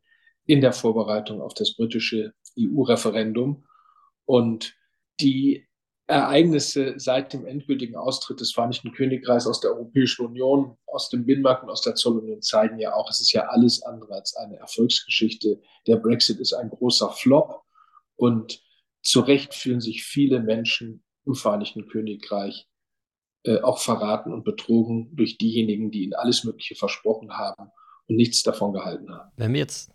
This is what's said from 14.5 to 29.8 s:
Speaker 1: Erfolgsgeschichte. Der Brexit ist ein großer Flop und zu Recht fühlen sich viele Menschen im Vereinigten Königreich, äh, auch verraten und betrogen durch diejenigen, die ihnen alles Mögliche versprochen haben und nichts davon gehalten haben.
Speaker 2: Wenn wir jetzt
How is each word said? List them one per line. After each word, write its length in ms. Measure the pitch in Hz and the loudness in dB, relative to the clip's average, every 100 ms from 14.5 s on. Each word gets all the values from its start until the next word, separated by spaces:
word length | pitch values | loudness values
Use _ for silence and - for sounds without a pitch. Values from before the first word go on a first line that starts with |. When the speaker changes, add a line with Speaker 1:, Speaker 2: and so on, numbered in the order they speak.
| 101 | -14
Speaker 1:
Erfolgsgeschichte. 1040 | - - 117 - - - 110 - 107 104 _ _ - | -10 -2 0 0 -2 0 0 0 -2 -2 _ _ 2
Der 100 | 113 | 2
Brexit 420 | 110 120 - 113 | 4 2 0 0
ist 120 | 127 | -4
ein 180 | - 117 | -4 -6
großer 400 | - 123 - 104 | -2 0 2 0
Flop 520 | - 127 143 160 - _ _ _ _ _ | 0 6 6 4 -4 _ _ _ _ _
und 480 | - 123 113 110 - _ _ _ _ | 0 2 2 -4 -14 _ _ _ _
zu 180 | - 127 | 2 4
Recht 340 | 120 139 - | 6 4 2
fühlen 260 | - 131 123 | -8 -4 -2
sich 240 | 113 107 | -4 -8
viele 360 | - 143 139 127 | -6 0 2 2
Menschen 600 | 110 113 117 - 113 113 _ _ | 2 0 0 -4 -6 -16 _ _
im 100 | - | -6
Vereinigten 540 | 123 110 104 104 110 101 | -2 0 0 -4 -10 -8
Königreich, 800 | 110 107 104 - 101 101 - - _ _ _ _ _ _ _ | -6 -6 -8 -6 -6 -6 -10 -16 _ _ _ _ _ _ _
äh, 180 | 117 110 | 0 0
auch 200 | 127 - | 2 0
verraten 520 | - 110 104 107 - | 0 -2 0 -2 -4
und 120 | 117 | -8
betrogen 640 | 110 104 - 113 113 113 117 151 | -6 -6 2 2 2 -2 -4 -2
durch 220 | 107 - | -2 0
diejenigen, 520 | 113 113 110 104 110 | 0 2 0 0 -2
die 140 | 107 | -4
ihnen 100 | 95 | -4
alles 300 | 98 107 120 | -2 0 0
Mögliche 320 | 113 - - - | -2 -8 -12 -6
versprochen 600 | 98 - 214 214 110 202 | -6 -2 -2 -2 -4 -10
haben 360 | - - 101 _ _ _ - | -10 -10 -18 _ _ _ -2
und 80 | |
nichts 300 | 113 117 - | 2 2 2
davon 280 | 113 - 101 | 0 -2 -2
gehalten 380 | 95 92 85 - | -4 -8 -10 -12
haben. 220 | - - - | -18 -18 -6
Speaker 2:
Wenn 160 | 113 | -2
wir 60 | 135 | -2
jetzt 320 | 147 - | -2 -8